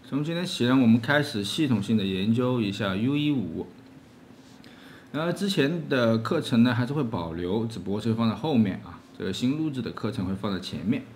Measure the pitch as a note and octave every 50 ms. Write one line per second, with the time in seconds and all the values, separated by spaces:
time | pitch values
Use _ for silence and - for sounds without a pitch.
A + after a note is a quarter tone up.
0 | - - - C#3 D3 D#3+ E3+ E3+ F3+ F3 - - A#2+ B2 C3 C3+ B2+ A2+ A2+ A#2+
1 | A2+ - C#3+ D3 C#3+ D3 - G#2 G2+ G2+ - - D#3 C3 A#2+ G#2 F#2+ - A2+ G#2+
2 | F#2+ G2 F#2+ F#2 F#2+ A2 A2+ B2 B2 B2+ B2+ A#2+ A2 G2 F#2+ G#2+ A2 G2 F#2 G2
3 | A2+ C3 C#3+ D3 D3 D3 D3 B2+ F#2+ E2 D#2+ F2+ - - - - - - - -
4 | - - - - - - - - - - - - - - - - - - - -
5 | - - - C#3+ D#3+ E3+ E3+ E3+ G3+ G3+ F#3+ - C3+ C#3+ F3 E3+ D3 C#3 C#3 B2+
6 | A#2+ A2+ A2+ A2+ A2+ - F3+ D#3 - - C3+ A#2 A#2 B2+ A#2+ A2+ B2 A#2 C#3+ D#3
7 | C3+ A2+ G#2 F2 E2 E2 D#2+ E2+ F2 F2 G2 A2+ A2 A2+ A2+ F#2 F#2 F#2+ G2 G#2+
8 | G#2 A#2 A2 A2 A#2 A2+ G#2 - - D#3+ D3 A#2 G#2+ F#2+ F2+ - - - - -
9 | - - - - F#2+ F#2+ F#2 - A#2+ B2+ C#3+ D#3 D#3+ D#3 C3+ B2+ A2+ - E2+ -
10 | - G#2+ - A2+ F#2 F#2 F#2+ F#2+ - G#2 G2 F2+ - - - - E2+ G2 C3+ -
11 | - - -